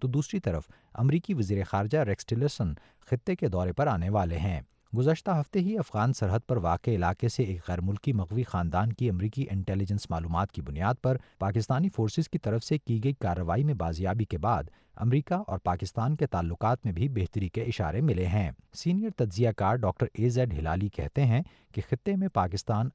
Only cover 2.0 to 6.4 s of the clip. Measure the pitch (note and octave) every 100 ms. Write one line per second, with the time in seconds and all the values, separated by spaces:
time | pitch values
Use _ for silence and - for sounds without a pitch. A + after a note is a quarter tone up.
2 | A#2+ G2 - A2+ C#3+ - F#2 D2 - _
3 | - B2+ - F3+ C#3 F2+ F2+ F2 D3 G2
4 | F2 G#2 F2 E2 F#2 E2 - _ _ A2
5 | C3 D#3+ - E3 C#3+ G3+ F3+ A3 D3+ -
6 | A#2 C3 G2+ F2